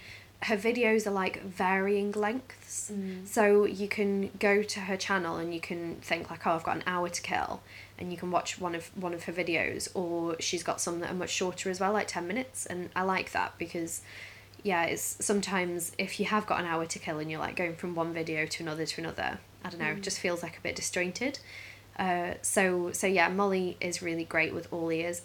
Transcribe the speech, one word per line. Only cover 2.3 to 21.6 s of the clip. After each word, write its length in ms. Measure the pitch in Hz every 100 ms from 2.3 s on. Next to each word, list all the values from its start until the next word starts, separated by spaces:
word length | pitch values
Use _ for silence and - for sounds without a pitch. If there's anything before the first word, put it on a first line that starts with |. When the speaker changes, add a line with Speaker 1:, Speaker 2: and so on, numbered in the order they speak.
| 254 - - - - -
Speaker 2:
Mm. 360 | 202 190 185 190
Speaker 1:
So 380 | 233 208 202 208
you 220 | 190 202
can 440 | - 202 196 196 -
go 240 | 208 202
to 160 | 208 208
her 160 | 190 190
channel 380 | - 196 170 165
and 160 | 165
you 60 | 170
can 380 | - 170 170 165
think, 340 | - 170 -
like, 160 | 165 190
"Oh, 40 | 165
I've 80 |
got 140 | 165 160
an 60 | -
hour 220 | 180 175
to 120 | -
kill," 400 | - 180 - - - - - -
and 120 | 180
you 60 | 175
can 120 | 180
watch 280 | 175 - -
one 160 | 180 170
of, 140 | 165 -
one 180 | 180
of 100 | 170 170
her 80 |
videos, 560 | 175 175 160 98 - - -
or 440 | 175 170 170 165
she's 240 | - 175
got 160 | 165 -
some 200 | - 170
that 100 | 175
are 60 | 180
much 160 | -
shorter 380 | - 185 180 196
as 100 | 180
well, 100 | 190
like, 160 | 214 -
ten 180 | 180 175
minutes, 380 | 220 254 - -
and 220 | 180 175 185
I 60 |
like 300 | 190 185 -
that 240 | 180 180 -
because, 440 | 170 170 165 - - - - - - -
yeah, 220 | 202 175 165
it's 320 | - - -
sometimes 720 | - 202 185 190 180 175 165 -
if 220 | 190 -
you 80 | 196
have 180 | 214 208
got 140 | -
an 60 | 175
hour 180 | 165 165
to 140 | -
kill 180 | - 156
and 100 | 156
you're, 100 | 156
like, 160 | 147 -
going 180 | 175 165
from 200 | 180 170
one 180 | 165
video 320 | 165 160 156 156
to 180 | -
another 220 | 165 156 156
to 160 | -
another, 380 | 165 - 65 - - - 180
I 40 |
don't 100 | 170
know, 80 | 156
it 80 | 175
Speaker 2:
Mm. 40 |
Speaker 1:
just 160 | 196 -
feels, 220 | 185 175
like, 140 | 170 -
a 40 |
bit 140 | - -
disjointed. 640 | - 185 180 180 262 285 - -